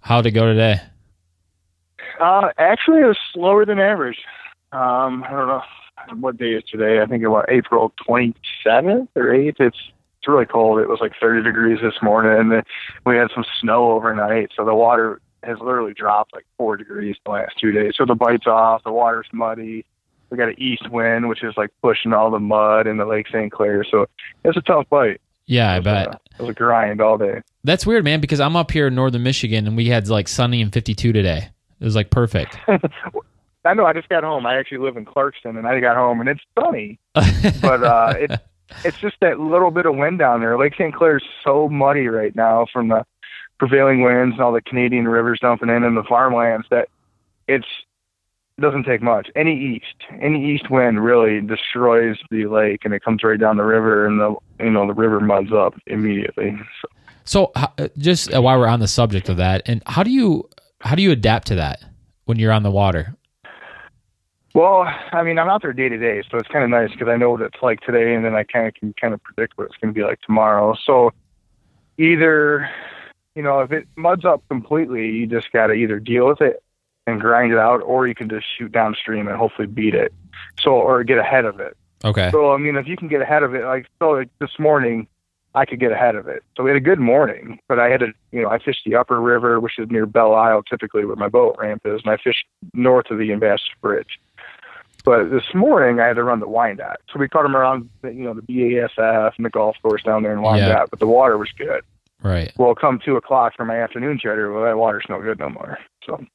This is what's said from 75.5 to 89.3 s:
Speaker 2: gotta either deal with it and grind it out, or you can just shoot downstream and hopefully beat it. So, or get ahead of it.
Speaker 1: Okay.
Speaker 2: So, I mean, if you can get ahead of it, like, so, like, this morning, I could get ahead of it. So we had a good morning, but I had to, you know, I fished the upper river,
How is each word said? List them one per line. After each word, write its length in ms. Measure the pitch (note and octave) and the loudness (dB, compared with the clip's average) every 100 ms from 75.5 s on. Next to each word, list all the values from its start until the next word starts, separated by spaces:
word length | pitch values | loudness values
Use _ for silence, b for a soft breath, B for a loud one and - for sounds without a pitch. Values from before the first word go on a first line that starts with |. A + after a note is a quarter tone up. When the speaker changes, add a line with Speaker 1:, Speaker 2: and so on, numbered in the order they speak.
Speaker 2:
gotta 220 | A#2 A2 | 0 2
either 260 | G#2+ A#2 G#2+ | 2 -2 -4
deal 300 | A2 A#2+ B2+ | -2 2 2
with 120 | D3 | 2
it 220 | C#3+ - _ _ _ _ - | 0 -2 _ _ _ _ -8
and 140 | A2+ | -2
grind 320 | G#2+ A#2 A#2+ | 2 2 4
it 60 | A2+ | 2
out, 200 | A2 B2 | 2 0
or 280 | G2 B2+ B2+ | 0 -2 -2
you 80 | |
can 140 | A2 A2 | -4 -8
just 180 | G#2+ - - | -10 -10 -12
shoot 160 | A#2 | -6
downstream 560 | A#2 A2 G#2+ - G#2+ G#2 | -2 -2 -4 -8 -6 -6
and 80 | G2+ | -4
hopefully 300 | A2+ - G#2 | -4 -4 -8
beat 280 | A2 G#2+ | -2 -2
it. 180 | - - - - B B - | 0 -2 -6 -20 B B -4
So, 120 | - | 2
or 320 | B2+ G2 B2+ | 2 4 0
get 140 | A#2+ B2 | 2 0
ahead 260 | G2+ C3 | 2 0
of 160 | A2+ G2 | 0 -6
it. 160 | G2 - _ _ | -14 -16 _ _
Speaker 1:
Okay. 280 | G#2+ G#2 F2+ | -4 0 0
Speaker 2:
So, 240 | D3 D3 | 2 2
I 20 | C#3 | 2
mean, 200 | D3 C#3+ | -2 -4
if 100 | C3 | -6
you 100 | F3+ | -10
can 120 | E3 | -4
get 120 | D3 | -4
ahead 220 | C3+ D3+ | 0 0
of 120 | C#3 | 0
it, 100 | B2+ | -4
like, 220 | A#2+ C3 B2 _ | -4 -6 -8 _
so, 140 | D#3+ | -2
like, 180 | C#3+ B2+ _ | 0 -4 _
this 200 | C#3 - | -12 -2
morning, 480 | D3+ D3 B2 A2+ A2 _ _ _ _ | 2 2 0 -4 -8 _ _ _ _
I 120 | C3+ C3+ | -2 -2
could 140 | B2 | 0
get 120 | B2 | -2
ahead 240 | G#2+ B2 G#2 | 2 0 0
of 120 | A2 | -8
it. 140 | C2 _ - | -14 _ -4
So 60 | |
we 80 | C3 | 0
had 80 | C#3+ | 0
a 20 | |
good 180 | C3+ F#3 | 2 2
morning, 600 | A#2+ C3 C3+ - C#2+ D2 _ | 4 4 2 -2 -14 -20 _
but 100 | A#2+ | 0
I 120 | A#2+ | 2
had 100 | C3 | 2
to, 140 | A#2+ G#2+ _ | -2 -6 _
you 80 | A#2+ | -6
know, 80 | G#2+ | -2
I 100 | A#2 | -2
fished 220 | - C3 - | -4 -6 -2
the 80 | |
upper 260 | A#2 B2 A#2+ | 0 0 0
river, 400 | A#2+ | 2